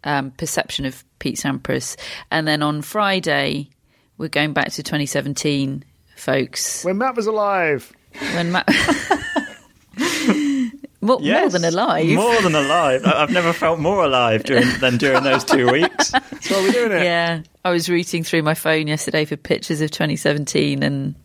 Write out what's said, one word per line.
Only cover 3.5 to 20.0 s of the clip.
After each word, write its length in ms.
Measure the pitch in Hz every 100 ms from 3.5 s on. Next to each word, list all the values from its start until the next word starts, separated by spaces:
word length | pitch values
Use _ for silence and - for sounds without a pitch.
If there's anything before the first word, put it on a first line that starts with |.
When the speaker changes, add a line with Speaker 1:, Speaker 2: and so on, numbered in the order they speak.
| 147 143 _ _ _ _ -
Speaker 1:
we're 100 | 156
going 240 | 143 151
back 200 | 147 -
to 100 | -
twenty 240 | 147 151 143
seventeen, 760 | 143 139 143 156 143 139 139 - _ _ -
folks. 680 | - 135 123 - - -
Speaker 2:
When 140 | 180 190
Matt 160 | 262 240
was 100 | 208
alive. 680 | 214 202 196 165 139 - _ _ - 285
Speaker 1:
When 160 | 170 170
Matt 160 | 180 -
<laughs> 1300 | - - 311 - 339 320 320 - - - _ _ - 320 330 285 294 294 277 247 277 - _
More, 140 | 202 262
Speaker 3:
Yes, 200 | 147 214
Speaker 1:
more 100 | 339
than 140 | 175
alive. 420 | 170 170 247 160 160
Speaker 3:
more 300 | 160 226 233
than 120 | 190
alive. 500 | 156 139 165 151 131
I, 180 | 220 143
I've 60 | 151
never 220 | 180 165
felt 280 | 165 160 165
more 240 | 156 202
alive 400 | 156 127 117 110
during, 240 | - 123 123 -
than 200 | 127 120
during 260 | 139 131
those 180 | 135 131
two 260 | - 139 123
weeks. 400 | 131 - - -
Speaker 1:
<laughs> 20 |
Speaker 2:
That's 360 | - - - -
why 140 | -
we're 80 | 190
doing 220 | 247 233
it. 100 | 185
Speaker 1:
Yeah. 400 | 175 170 170 165 160 _
I 60 | 185
was 180 | 175 170
rooting 340 | 175 175 175
through 200 | 165 165
my 100 | 151
phone 320 | 160 160 160 151
yesterday 380 | 151 - 160
for 120 | 151 147
pictures 440 | - - - 156
of 100 | 151
twenty 240 | -